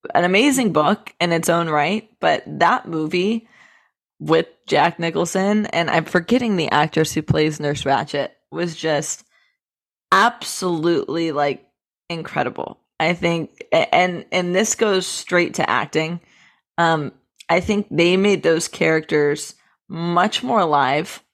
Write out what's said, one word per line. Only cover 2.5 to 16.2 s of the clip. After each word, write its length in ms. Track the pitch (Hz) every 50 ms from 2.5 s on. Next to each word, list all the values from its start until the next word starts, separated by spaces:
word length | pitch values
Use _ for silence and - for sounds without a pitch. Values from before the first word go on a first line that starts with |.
| 151 143 170 170 240 254 - -
movie 580 | 165 160 156 156 175 180 180 208 233 226 - _ _ _ - - _ _ _ _ _ _ _ _ _ _
with 240 | 151 151 160 165 165 - _ _ _ -
Jack 320 | - 147 147 170 165 -
Nicholson, 640 | 170 165 160 165 175 170 - 190 190 202 214 214 208
and 240 | - - 165 170 -
I'm 140 | - 160 160
forgetting 500 | - - 180 170 - 233 254 247 226 202
the 160 | 175 156 -
actress 420 | - 147 151 156 - 160 160 -
who 100 | - 160
plays 360 | 151 - - 156 151 156 151 -
Nurse 240 | 151 143 143 143
Ratched, 460 | - 139 135 113 147 - - 143 127 - _ _ _ _
was 240 | - 160 175 175 160
just 480 | - - 160 151 143 147 - - - _ _ _ _ _ _ _ _ _ _ _ _ _ _ _ _ _ _
absolutely, 1200 | 185 190 208 240 240 - - - - - 190 180 175 156 156 170 170 143 - - 151 170 165 165
like, 340 | 143 147 143 143 139 - _ _ _ _ _ _ _ _ _ _
incredible. 720 | 170 165 - - - - 131 123 - - - - - _ _ _ _ _
I 140 | 156 165 175
think, 500 | 170 - 170 170 165 151 - _ _ - _
a-, 200 | - 165 - -
and, 320 | - 175 180 180 175 - - _
and 240 | - 185 175 175 180
this 220 | 185 220 214 -
goes 320 | - 226 214 196 185 175 -
straight 460 | - - - - 180 175 175 - -
to 140 | - 160 -
acting. 520 | 113 123 - - - 156 156 156 175 170